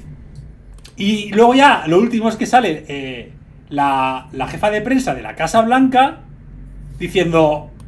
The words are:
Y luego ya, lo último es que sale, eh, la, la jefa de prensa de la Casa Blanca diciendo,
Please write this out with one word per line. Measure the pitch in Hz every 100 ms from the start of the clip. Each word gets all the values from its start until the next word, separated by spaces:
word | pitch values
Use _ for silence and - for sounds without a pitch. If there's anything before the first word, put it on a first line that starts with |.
| - - - - - - - - - -
Y | 196 214 208
luego | 202 240
ya, | 262 277 196 156
lo | 175
último | 233 226 220
es | 220
que | -
sale, | - 190 151 -
eh, | 139 135 123 110 - - - -
la, | 143 139 135 131 131 -
la | 135 -
jefa | 165 214
de | 208
prensa | 247 262 -
de | 135
la | - -
Casa | 160 226
Blanca | 226 262 262 254 269 - - - - - - - - -
diciendo, | 175 185 170 160 156 151 - -